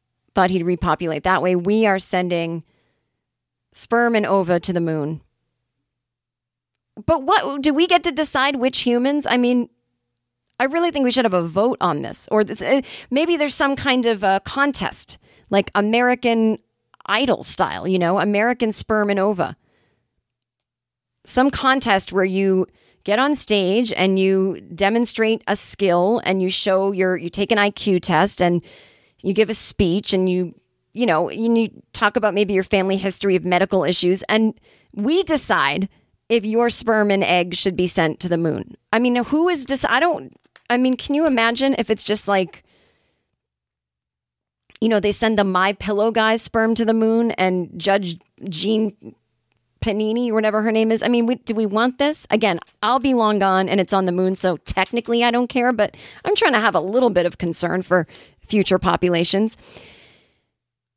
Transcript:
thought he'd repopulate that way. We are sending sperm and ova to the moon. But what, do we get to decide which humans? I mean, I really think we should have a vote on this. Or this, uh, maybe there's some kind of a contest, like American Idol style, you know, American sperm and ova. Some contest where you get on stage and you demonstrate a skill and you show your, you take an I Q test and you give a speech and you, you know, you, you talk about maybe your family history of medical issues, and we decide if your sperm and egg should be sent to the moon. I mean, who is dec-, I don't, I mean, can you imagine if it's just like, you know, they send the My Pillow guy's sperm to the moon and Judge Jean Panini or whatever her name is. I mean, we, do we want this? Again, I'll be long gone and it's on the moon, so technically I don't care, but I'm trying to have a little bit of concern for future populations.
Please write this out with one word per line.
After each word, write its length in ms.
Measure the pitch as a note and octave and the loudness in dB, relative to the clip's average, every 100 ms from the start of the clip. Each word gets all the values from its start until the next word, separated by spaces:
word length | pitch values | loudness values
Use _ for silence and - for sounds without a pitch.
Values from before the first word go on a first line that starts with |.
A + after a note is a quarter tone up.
| _ _ _ | _ _ _
thought 160 | F#3+ F3+ | 0 2
he'd 140 | F#3 | 0
repopulate 580 | E3+ F3 F3 D3 E3+ D3 | -2 -2 -2 -2 -4 -4
that 180 | F#3 F#3 | 0 0
way. 160 | F#3 F3+ | 2 0
We 300 | F3+ A3 G#3+ | 2 2 2
are 120 | F#3+ | 0
sending 640 | - F#3 F3+ E3+ E3 E3 - _ _ _ _ _ _ _ _ _ _ - | -2 -2 -2 -2 -4 -6 -10 _ _ _ _ _ _ _ _ _ _ -10
sperm 400 | - A#3 A#3+ A3 | -2 2 2 2
and 80 | |
ova 340 | G#3 G3 F3 F3 | 2 0 2 0
to 140 | F#3+ | 0
the 80 | E3+ | -2
moon. 400 | E3 D#3 D3 D#3+ _ _ _ _ _ _ _ _ _ _ _ _ _ _ _ _ _ - | -2 -2 -4 -8 _ _ _ _ _ _ _ _ _ _ _ _ _ _ _ _ _ -8
But 180 | C4 D#4+ | -2 0
what, 380 | C4+ G#4 C#4 C#4 | 2 0 0 -2
do 140 | D4 | 0
we 120 | C#4+ F4 | 2 2
get 180 | F4 | 2
to 60 | E4+ | 0
decide 460 | C#4 D4+ C4+ C4+ C#4 | -2 -2 0 0 0
which 240 | B3+ - | -2 -2
humans? 460 | B3 A#3+ C4+ D4 - | 0 0 0 -2 0
I 80 | B3 | 2
mean, 320 | A#3+ B3 A#3 _ _ _ _ _ _ _ _ - | 2 0 -2 _ _ _ _ _ _ _ _ -4
I 60 | |
really 260 | C4+ E4+ F4 | -2 0 -2
think 140 | C#4+ | 0
we 80 | B3 | 0
should 140 | B3 A3+ | 0 0
have 80 | |
a 120 | F3+ E3 | 0 -2
vote 300 | F3+ A#3+ - | 0 0 0
on 180 | F3 D3 | -4 -4
this. 260 | C3 - - | -6 -10 -2
Or 100 | G#3+ | 0
this, 200 | G#3 G#3+ | 0 -4
uh, 180 | - C#4 - - - | 0 0 -2 -14 -4
maybe 260 | B3+ E4+ D#4+ | -2 0 0
there's 180 | D4 | -2
some 220 | - C#4 C#4 | 0 -2 -2
kind 300 | C#4 B3+ A#3 | -2 0 0
of 160 | G#3 | 0
a 180 | G3 G3 - | 0 0 -2
contest, 720 | C4+ C#4+ - F3+ - - - _ _ - | -2 -2 -2 -6 -6 -8 -12 _ _ -2
like 200 | G3 - | -2 0
American 840 | G3+ G#3 A#3 B3 B3 A#3+ A3+ A3 - _ _ _ _ | -2 0 2 2 0 0 2 0 0 _ _ _ _
Idol 380 | - G#3+ C4 - | -4 -2 0 0
style, 420 | - - F3 F2+ F3 | -2 -2 -4 -4 -2
you 120 | F#3 | 0
know, 200 | E3+ F#3+ | 2 0
American 540 | G3+ G3+ A#3 B3 A3+ | 0 0 0 0 -2
sperm 380 | - - G#3+ G3+ | -2 -2 -2 0
and 80 | G3 | 0
ova. 360 | G3+ F#3 - - _ _ _ _ _ _ _ _ _ _ _ _ _ _ _ _ - | 0 -2 -6 -8 _ _ _ _ _ _ _ _ _ _ _ _ _ _ _ _ -4
Some 240 | B3+ C4+ | 0 0
contest 640 | - C4 C4+ A#3 G3 - | 0 0 0 2 0 0
where 120 | F#3+ | 0
you 420 | F#3+ F#3+ G3 F#3 - _ _ _ | 0 2 2 2 -2 _ _ _
get 140 | - G#3 | -4 0
on 160 | C#4+ | 0
stage 580 | C#4+ - G#3 F#3 A3 A3 | 0 0 0 2 0 0
and 260 | - F#3+ F#3+ | 0 2 2
you 440 | F#3+ F#3+ F#3+ E2+ - | 2 2 0 -4 -10
demonstrate 680 | E3+ G3 A#3 A#3 - A3 A3 - | -2 0 0 0 0 0 -2 -2
a 80 | |
skill 680 | G3+ - - G3 F3 F#3+ A#3+ | -2 -2 0 2 2 2 0
and 180 | - F#3+ | 0 0
you 60 | F#3 | 0
show 440 | - G3+ F#3+ G3 | -2 0 0 0
your, 240 | F#3 F#3 F#3 | 0 -2 -2
you 120 | E3+ | -6
take 240 | G3 G3 | -4 0
an 60 | G#3+ | 2
I 120 | G3+ | 0
Q 300 | - G#3 F3+ | 0 0 0
test 400 | - D#3 G3+ - | 2 2 2 2
and 220 | F3 F3 - - - _ _ _ | 2 0 -4 -20 -20 _ _ _
you 120 | F#3 | -4
give 160 | G3 G#3 | 0 0
a 40 | |
speech 600 | A3 - - F3+ G3 - | 2 0 0 0 0 0
and 160 | F#3+ F#3 | 0 0
you, 240 | F3+ E3+ - _ _ _ | 0 -4 -8 _ _ _
you 100 | A3+ | -2
know, 260 | B3 E3 E3 | 0 2 0
you, 240 | G#3 A3+ | -2 0
you 280 | A3+ A3 - - | 2 0 -6 -10
talk 240 | - G#3 A#3 | -2 0 2
about 160 | G#3 | 0
maybe 220 | G3 G3+ | 0 0
your 80 | F#3+ | 0
family 340 | F#3 G3 F#3+ F#3+ | 0 0 0 -2
history 400 | F#3+ - G3+ F3+ | -4 -4 0 0
of 80 | |
medical 400 | E3+ F3+ F#3+ F#3+ | 0 0 0 0
issues, 380 | D3+ F3+ F3 F#3 - | 0 0 0 0 0
and 280 | G#3+ A3 - _ _ _ | 2 0 -2 _ _ _
we 280 | G#3 A#3+ F4 | -6 -2 0
decide 640 | F4+ D4+ - F3 C#3 E3+ G3 _ _ _ - | 0 0 0 0 0 0 -6 _ _ _ -2
if 140 | A#3 | -2
your 260 | G#3 A3+ A#3+ | 0 0 0
sperm 400 | - A#3 G#3+ G#3 | 0 0 2 2
and 120 | G3 | 2
egg 320 | C3 F3+ F3 | 2 0 0
should 220 | F3 F#3+ F3 | -2 -4 0
be 100 | F3+ | 0
sent 320 | - D#3+ - | 2 0 -2
to 100 | F3 | -4
the 80 | E3+ | -2
moon. 360 | E3 - - - - | -2 -4 -8 -14 -4
I 60 | A3+ | 0
mean, 160 | B3 B3 | 2 0
who 320 | A#3+ D4+ F4+ | 0 0 0
is 160 | D#4+ B3+ | 0 -2
dec-, 180 | C4+ - | -2 0
I 120 | B3 | 0
don't, 340 | F4 - C3+ _ _ _ - | 0 -2 -8 _ _ _ -2
I 80 | B3 | 0
mean, 180 | B3+ B3 | 2 0
can 180 | - | -2
you 120 | C#4+ D#4+ | 0 2
imagine 500 | A#3+ A3+ A#3+ C4+ B3 | 2 0 0 0 0
if 120 | A3 | -2
it's 120 | A3 | -2
just 260 | - G#3+ - | -2 -2 0
like, 360 | G3 F3 - _ _ _ _ _ _ _ _ _ _ _ _ _ _ _ _ _ _ _ _ _ - | 0 0 -8 _ _ _ _ _ _ _ _ _ _ _ _ _ _ _ _ _ _ _ _ _ -4
you 80 | A3+ | 0
know, 100 | G#3 | 2
they 140 | G#3 | 0
send 260 | - A3+ G#3 | 0 0 2
the 60 | |
My 300 | G3 F#3 F#3+ | 2 2 0
Pillow 360 | G3+ G#3 G3+ A3+ | -2 -4 0 0
guy's 300 | A3 A3 A3+ | 2 2 0
sperm 340 | - A3+ A3 | 0 0 0
to 100 | A3+ | 2
the 100 | A3 | 2
moon 360 | A3+ A3 A3+ A#3 | 2 2 2 0
and 380 | - F#3 F#3 E3+ - | 0 0 0 -4 -4
Judge 420 | E3 G3 F3+ E3+ _ - G3+ | 0 0 0 -10 _ -16 -12
Jean 640 | D#3 G3 A3 G#3+ - A2+ - _ _ _ _ _ - | -6 -2 -2 -2 -6 -20 -20 _ _ _ _ _ -8
Panini 480 | A3+ G#3 G#3+ A#3 A#3+ | -4 -2 -2 -2 0
or 40 | |
whatever 280 | A3 G#3+ G#3+ | 0 0 0
her 100 | A3 | 0
name 180 | A3 A3 | 2 2
is. 120 | A3 | 2
I 60 | - | 2
mean, 180 | A#3+ A#3 | 2 0
we, 80 | B3 | -2
do 180 | - | -4
we 120 | A3 G#3+ | -2 0
want 320 | G#3+ B3+ B3+ | 0 0 0
this? 280 | C#4+ D4+ - | -2 -2 -2
Again, 280 | G#3+ G#3 E3+ - - | 0 0 -2 -8 -6
I'll 160 | G#3+ B3+ | -2 0
be 160 | C4+ | 2
long 240 | B3 G#3+ G#3 | 2 2 2
gone 300 | G3 F#3 F#3+ | 2 2 2
and 120 | G3 | 0
it's 120 | F3 | 0
on 140 | G3 F#3 | 0 0
the 60 | |
moon, 220 | F3+ F#3 | 0 0
so 220 | F#3+ F#3 D#3+ | 0 -2 -2
technically 640 | - F#3+ F#3+ A#3 A3+ A#3 | -4 -2 -2 -4 -2 0
I 80 | A#3+ | 0
don't 180 | A#3+ B3 | 0 -2
care, 240 | B3 B3 | 0 0
but 240 | A3 G3+ - - - | 0 -2 -4 -20 -8
I'm 100 | - | -2
trying 200 | G#4 F#4+ | 0 2
to 60 | A3 | 2
have 140 | A3 | 2
a 60 | E3+ | 0
little 300 | F3+ A#3+ A#3+ | 0 2 2
bit 160 | F3 E3+ | 2 -2
of 120 | - | -2
concern 440 | F3 E3 E3+ F3+ | -6 -2 -2 -2
for 240 | - F3+ D#3 - - _ - | 0 0 0 -10 -20 _ -2
future 300 | G#3+ F#3 F#3 | 0 2 2
populations. 800 | F#3 E3+ F3+ E3+ F3 G3 A3 - - - - - - _ _ _ _ _ _ _ _ | 2 0 0 0 0 0 -2 -4 -16 -20 -20 -20 -20 _ _ _ _ _ _ _ _